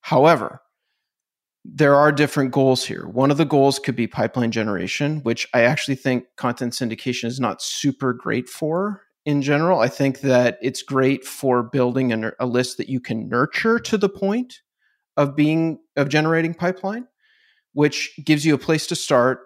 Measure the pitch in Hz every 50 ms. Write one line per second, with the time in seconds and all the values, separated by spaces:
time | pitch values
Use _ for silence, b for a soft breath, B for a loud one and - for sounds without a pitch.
0 | _ - 160 - 139 160 170 131 101 - - - _ _ _ _ _ _ _ _
1 | _ _ _ _ _ _ _ _ _ _ _ _ _ - - 143 151 143 143 143
2 | 147 151 151 139 151 139 - 151 135 131 123 139 135 135 131 123 - - - 50
3 | 50 82 95 120 135 139 147 143 165 139 151 143 135 139 135 - - - 120 120
4 | 117 107 - - 110 113 - 127 120 113 113 113 110 107 101 90 90 92 - -
5 | 147 143 156 151 135 117 117 - - - - 123 117 117 156 147 - - 135 131
6 | - 139 127 120 - _ _ - - 123 120 - 131 120 113 - 135 113 110 107
7 | - 131 123 123 - 117 120 135 127 110 95 - - - - - - 143 135 _
8 | 139 127 123 127 - - 113 - 127 - - - 160 151 160 175 196 208 208 190
9 | _ _ _ _ _ 151 147 143 135 139 147 143 160 175 185 135 110 135 - -
10 | 139 139 135 - - 139 127 123 123 120 - - 104 127 123 - - - 139 131
11 | 135 131 139 131 - - - - - 135 123 123 117 113 - 139 127 123 123 135
12 | 131 123 113 110 110 110 - _ 123 127 117 123 127 123 - - - - 135 123
13 | 123 - 117 113 - 127 127 120 135 156 - - - 226 233 233 233 - - 202
14 | 208 196 196 - 202 196 208 240 254 247 - - _ _ _ _ _ _ _ _
15 | _ _ _ - 147 139 135 147 147 151 156 165 160 165 156 - _ _ _ 143
16 | 139 139 139 151 156 156 165 165 165 165 170 - 175 180 185 185 - 190 214 233
17 | 247 _ _ _ _ _ _ _ _ _ _ _ _ _ _ 135 147 151 139 -
18 | - - - - 143 - 156 147 143 160 147 131 - - 160 156 - - 175 -
19 | - - 151 123 120 127 131 - -